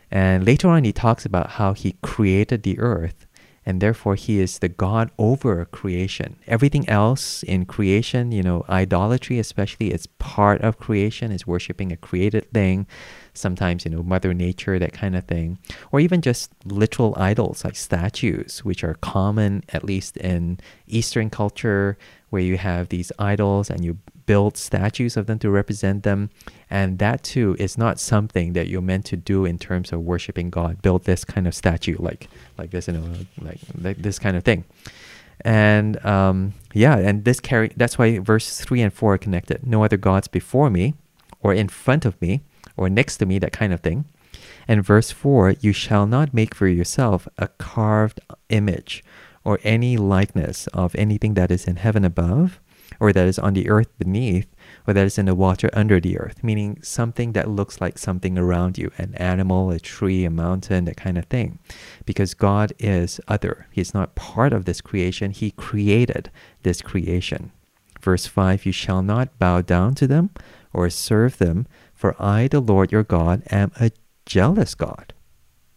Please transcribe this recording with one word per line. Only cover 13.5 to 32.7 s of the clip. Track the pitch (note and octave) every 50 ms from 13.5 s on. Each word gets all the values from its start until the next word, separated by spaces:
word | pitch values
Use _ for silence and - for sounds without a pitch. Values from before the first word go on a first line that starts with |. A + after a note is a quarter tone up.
| F2+ - G2 F2 F2 F2 -
you | E2
know, | D#2+ E2
Mother | E2+ F2+ F#2 F#2 G2 F#2
Nature, | F2 F2+ F2 F2+ F2+ - - G2+ F#2+ F2
that | F2 D2+ -
kind | - G#2 F#2+ F#2
of | F#2 -
thing. | - E2 E2+ E2 E2 F#2 - _ - - - - -
Or | - D3
even | D#3+ E3+ F3+ E3+
just | - C3 - - - - _ _ -
literal | G2 G2 G2+ G#2+ - - - A#2 G#2+ - -
idols | F#2+ G2 G#2+ A#2 G2+ - - - -
like | - -
statues, | - - - - E2+ F2 A2 - - B2+ G2 - - - - - - -
which | G2 F2+ -
are | - E2 D#2+
common, | - - - - G2 F#2+ G#2 G#2 A2 G#2+ G2+ G2+ G2 - - -
at | - -
least | G2+ F#2+ F#2+ - - -
in | - F#2 F#2 F2+ E2+ E2+ E2+ F2 - - - - _ _
Eastern | - G#2+ A2+ - - - A#2+ A2 G#2
culture, | - - G#2 G#2 - - - A2+ G2+ G2 G2 G2 G2 _ - - - _ _ -
where | G#2 F#2+
you | F2+ F2+ F#2
have | F2 F#2+ F#2+ F2 F2 F2 -
these | - F2+ F2 - - -
idols | G#2 G2+ G2+ G#2 G#2 G2+ G2 G2+ G2+ -
and | - E2+ F2
you | E2+ E2 - _ - _ - -
build | - G#2 G2+ G2+ G#2+ -
statues | - - - - F#2+ F#2+ A2 - - A#2+ A#2 -
of | A2 G2+
them | A2+ G#2+ G#2+
to | - G2+
represent | G2 G2 G2+ - G#2+ - G2+ F#2+ G2 G2+
them. | - G#2 G2 G2 G2+ G#2 _ _ - - - - _ -
And | - G2 G2 F#2 F#2 F#2
that | G2+ G#2+ B2+ -
too | - - - C3 A2+ F#2+ F2 -
is | G2+ F2+ - A#2
not | A#2 A2 - -
something | - - A2 G#2 G#2 A2+ - F#2 E2+ E2+ F2
that | F2 E2+
you're | F2+ F2+ F#2
meant | F2+ F#2 F#2 F#2+ -
to | - G2+
do | E2+ - - G2 F#2+ F#2+
in | F2 E2+ E2+
terms | - - F#2 F2+ F2+ -
of | E2+ E2
worshiping | E2 F2 F2 E2+ - - - F2+ F2 F2
God. | - E2+ E2+ E2 F2 -
Build | - F#2+ F2+ F2+ -
this | F#2+ F2+ - -
kind | - - G2 F2+
of | F2 -
statue, | - - F#2 E2 - - E2+ D#2 -
like, | F2 E2+ E2+ - - - - - - - - -
like | E2 E2